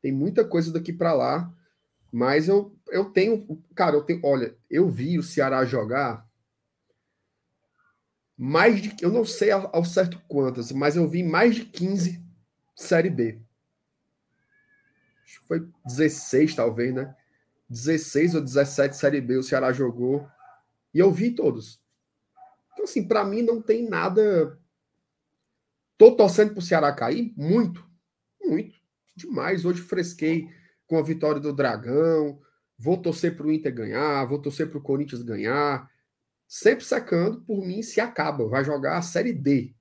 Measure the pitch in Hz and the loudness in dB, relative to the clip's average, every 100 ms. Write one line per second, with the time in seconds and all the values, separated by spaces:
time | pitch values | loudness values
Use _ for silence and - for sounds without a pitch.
0 | 139 135 165 196 - 170 165 165 170 170 | -4 -2 0 0 2 0 -2 -4 -8 -2
1 | 170 147 127 156 175 - _ _ _ _ | 0 2 0 -2 -6 -12 _ _ _ _
2 | _ 120 123 147 160 196 202 - - 185 | _ -2 2 2 4 2 0 -16 -6 -4
3 | 196 - 202 220 - 156 _ - 180 147 | 0 0 2 0 -4 -14 _ -2 2 2
4 | 147 170 147 135 117 - _ 139 180 113 | 0 -2 0 0 -2 -8 _ 0 0 0
5 | 139 170 - - 135 131 127 123 107 127 | -2 -2 -2 -2 0 0 0 -2 -2 -2
6 | 135 107 _ _ _ _ _ _ _ _ | -2 -6 _ _ _ _ _ _ _ _
7 | _ _ _ _ _ _ _ _ _ _ | _ _ _ _ _ _ _ _ _ _
8 | _ _ _ - 123 160 214 202 208 - | _ _ _ -10 0 4 6 4 -4 -4
9 | 180 233 220 - 208 196 196 170 175 190 | 0 0 0 0 2 2 0 -2 0 0
10 | 180 175 _ 143 131 123 117 135 143 160 | 0 -4 _ -2 -2 -4 -6 0 2 2
11 | 156 170 175 165 233 214 - - 180 196 | 0 0 0 4 4 2 -6 -6 -4 0
12 | 175 - - _ _ _ _ - - 170 | -2 -4 -16 _ _ _ _ -12 0 2
13 | 180 127 113 110 113 _ _ _ _ _ | 2 0 -4 -6 -20 _ _ _ _ _
14 | _ _ _ _ _ _ _ _ _ _ | _ _ _ _ _ _ _ _ _ _
15 | _ _ _ - _ 165 165 _ 127 123 | _ _ _ -20 _ -6 -6 _ -10 0
16 | 156 151 - 131 156 143 117 110 123 127 | 0 0 0 2 2 2 -2 0 -4 -4
17 | 139 - _ _ _ _ _ 117 135 160 | -8 -14 _ _ _ _ _ -6 -2 -2
18 | 160 139 170 165 135 135 143 - 139 139 | 0 0 2 0 0 0 0 2 0 2
19 | 143 143 123 131 127 135 131 127 127 117 | 0 0 0 -2 0 0 0 0 -2 -2
20 | 123 143 143 _ - _ _ _ _ 151 | -2 -2 -6 _ -20 _ _ _ _ 4
21 | 190 175 240 240 147 117 - - _ _ | 4 4 -2 0 -2 -2 -12 -20 _ _
22 | _ _ _ _ - _ _ - 415 262 | _ _ _ _ -20 _ _ -8 -4 -4
23 | 180 220 196 214 233 233 220 226 233 170 | 0 0 0 0 0 -2 0 0 0 -2
24 | 185 196 214 180 147 - _ _ _ _ | 2 4 4 4 0 -4 _ _ _ _
25 | _ _ _ _ _ _ _ _ _ _ | _ _ _ _ _ _ _ _ _ _
26 | 220 240 202 175 214 208 170 170 147 139 | 10 10 4 6 2 0 0 2 2 0
27 | 120 170 240 - 151 220 202 - - _ | -2 -2 -4 -6 0 2 0 -6 -20 _
28 | _ _ _ _ 381 185 220 _ _ _ | _ _ _ _ -4 -4 -6 _ _ _
29 | _ - 247 226 147 190 175 180 - 185 | _ -20 -10 -6 -2 -2 -2 -4 -4 -6
30 | 175 - 160 165 160 - _ _ _ 165 | -6 -4 -2 -2 -4 -18 _ _ _ -2
31 | 151 165 151 143 147 139 131 110 120 139 | 0 -2 -2 -2 -4 -2 -2 -2 -2 0
32 | 165 160 151 143 _ _ _ _ 120 180 | 2 2 -2 -8 _ _ _ _ -2 -2
33 | 180 160 175 170 151 156 151 120 107 110 | -2 -2 -4 -4 -2 -2 -4 -6 -6 -4
34 | 147 143 127 143 143 139 156 147 139 139 | -2 -2 -2 -4 -6 -6 -6 -6 -4 -4
35 | 143 120 117 104 107 139 147 120 - _ | -4 -10 -10 -6 -2 0 0 -2 -10 _
36 | _ _ _ _ _ - 208 254 - - | _ _ _ _ _ 2 2 2 -2 -4
37 | 240 170 190 226 - 202 185 196 226 - | 0 0 0 -4 -8 -6 -6 -8 -4 -2
38 | 240 - 151 143 110 131 139 143 139 170 | -2 -4 -4 -2 -2 0 -2 -2 -2 -2
39 | 170 170 240 170 139 139 - _ | -2 -2 -2 -2 0 0 0 _